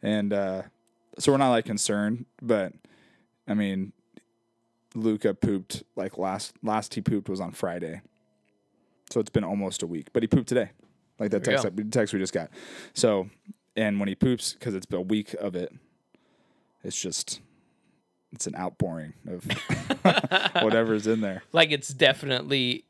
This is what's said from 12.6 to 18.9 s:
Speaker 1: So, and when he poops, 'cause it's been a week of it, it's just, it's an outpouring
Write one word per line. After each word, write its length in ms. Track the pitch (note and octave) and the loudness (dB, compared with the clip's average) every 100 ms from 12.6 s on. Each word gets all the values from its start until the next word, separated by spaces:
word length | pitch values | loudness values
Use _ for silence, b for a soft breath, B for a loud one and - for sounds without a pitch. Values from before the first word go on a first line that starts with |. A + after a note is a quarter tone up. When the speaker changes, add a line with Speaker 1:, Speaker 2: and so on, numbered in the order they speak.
| B B B - | B B B 2
Speaker 1:
So, 340 | A#2 G2+ F#2+ _ - - _ - | 4 4 0 _ -20 -20 _ -2
and 240 | A2 G2+ | 0 0
when 100 | G2+ | -2
he 60 | F#2+ | 2
poops, 400 | C3 B2 - - | 2 2 -2 -6
'cause 140 | A#2+ | -6
it's 140 | F#2+ F2+ | -6 -4
been 100 | F#2 | -6
a 40 | |
week 320 | F#2 G#2+ G2+ - | 0 -2 -2 -6
of 200 | G#2 F2+ | -6 -6
it, 160 | F2+ - _ _ _ _ _ _ _ _ _ _ | -8 -12 _ _ _ _ _ _ _ _ _ _
it's 160 | - - | -10 -6
just, 400 | F#2 E2 - - - _ _ _ _ _ _ _ _ | -6 -6 -6 -10 -14 _ _ _ _ _ _ _ _
it's 160 | - - | -10 -10
an 80 | - | -6
outpouring 580 | F#2 - F#2 | -8 -2 -2